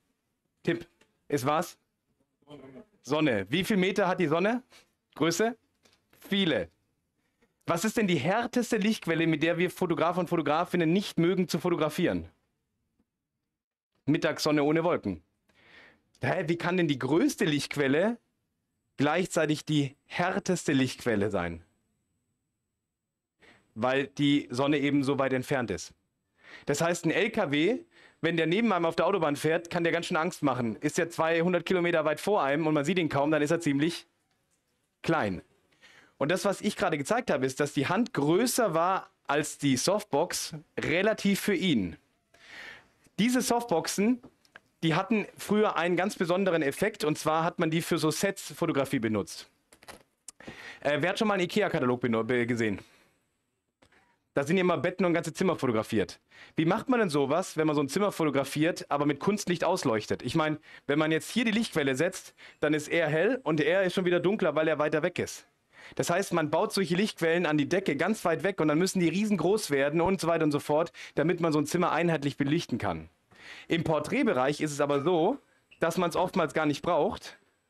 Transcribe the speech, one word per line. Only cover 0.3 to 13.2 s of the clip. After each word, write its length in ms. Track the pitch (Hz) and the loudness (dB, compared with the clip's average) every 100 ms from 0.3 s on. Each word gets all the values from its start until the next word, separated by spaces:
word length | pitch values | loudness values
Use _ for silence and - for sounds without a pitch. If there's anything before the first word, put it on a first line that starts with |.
| _ _ _ | _ _ _
Tipp, 240 | - 170 - _ _ _ - | -4 -4 -6 _ _ _ -6
ist 180 | 143 127 | -2 0
was? 320 | 156 180 - _ _ _ _ _ _ 143 147 135 - - _ | 0 -2 -10 _ _ _ _ _ _ -20 -20 -20 -20 -20 _
Sonne. 460 | 120 151 156 107 95 | -4 0 2 0 0
Wie 140 | 156 | -2
viel 140 | 185 208 | 0 2
Meter 320 | 185 208 180 | 2 2 0
hat 100 | 180 | 0
die 80 | 160 | 0
Sonne? 380 | 165 196 247 - - _ _ _ | 2 2 -2 -6 -20 _ _ _
Größe? 420 | - 160 165 226 240 _ _ _ _ _ _ | -2 0 2 0 -4 _ _ _ _ _ _
Viele. 500 | - 196 185 117 82 _ _ _ _ _ _ _ _ _ | -4 -2 0 0 -2 _ _ _ _ _ _ _ _ _
Was 200 | - 170 | -4 -2
ist 120 | 220 240 | -2 0
denn 120 | 202 | 0
die 100 | 165 | 0
härteste 580 | 139 214 240 247 226 226 | 0 0 0 -2 0 0
Lichtquelle, 520 | 208 214 - 165 160 | 0 0 0 0 2
mit 160 | 156 | 2
der 120 | 165 170 | 0 0
wir 140 | 175 | -2
Fotografen 500 | - 180 160 160 180 | 0 -2 0 0 0
und 80 | 175 | -2
Fotografinnen 640 | 170 143 151 180 180 160 | -2 0 0 0 0 2
nicht 240 | 185 196 - | 2 0 0
mögen 260 | 170 185 185 | 2 2 0
zu 140 | 165 | -2
fotografieren? 680 | 180 165 151 165 156 90 85 _ _ _ _ _ _ _ _ _ | 0 0 0 0 0 0 -6 _ _ _ _ _ _ _ _ _